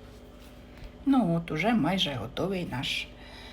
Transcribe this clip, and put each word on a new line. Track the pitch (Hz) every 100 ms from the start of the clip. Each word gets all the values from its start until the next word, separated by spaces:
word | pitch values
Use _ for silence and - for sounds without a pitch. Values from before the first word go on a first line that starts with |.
| - - - - - - - - - - -
Ну | 269 185 170
от, | -
уже | 156 196
майже | 233 151 190 147
готовий | 127 - - 170 190 127
наш | 123 - - - - - - -